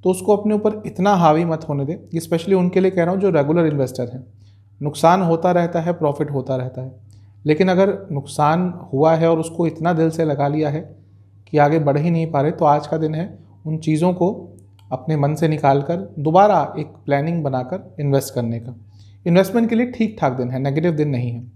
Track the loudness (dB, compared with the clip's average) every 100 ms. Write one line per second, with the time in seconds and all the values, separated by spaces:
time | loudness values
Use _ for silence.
0 | 0 0 2 2 2 0 0 -2 -10 0
1 | 2 4 4 4 0 -4 -4 -4 -4 -8
2 | -8 -8 -4 -4 0 2 2 2 2 2
3 | 0 0 2 2 2 2 2 0 -2 -4
4 | -8 -10 -16 -20 -20 _ _ _ -8 2
5 | 4 4 2 2 2 2 0 -2 -4 -2
6 | -2 -2 -4 -4 -4 -4 -6 -10 -14 -16
7 | -20 -20 -20 -8 -2 2 4 4 2 0
8 | -6 -8 -8 0 2 2 -2 -6 -6 2
9 | 4 4 2 2 -2 -2 -4 -2 -2 2
10 | 0 0 -2 0 -2 0 -2 -4 -10 -20
11 | -20 -20 -20 -20 -2 2 4 4 2 0
12 | 0 0 0 0 -2 2 2 2 0 -4
13 | -2 -4 -8 -12 -20 -16 -8 -6 -2 0
14 | 0 0 -2 -2 -14 -20 -20 -20 -10 -8
15 | -4 0 0 0 0 2 2 2 0 -6
16 | -6 -6 2 4 6 4 0 -6 -12 -12
17 | -4 -2 0 -2 -2 -4 -6 -10 -12 -6
18 | 0 0 0 -6 -4 -6 -10 -18 -20 -20
19 | -20 -8 2 4 4 0 0 0 -2 -2
20 | -4 0 -2 -2 -4 -4 -2 0 -2 0
21 | -2 -2 -4 -6 -12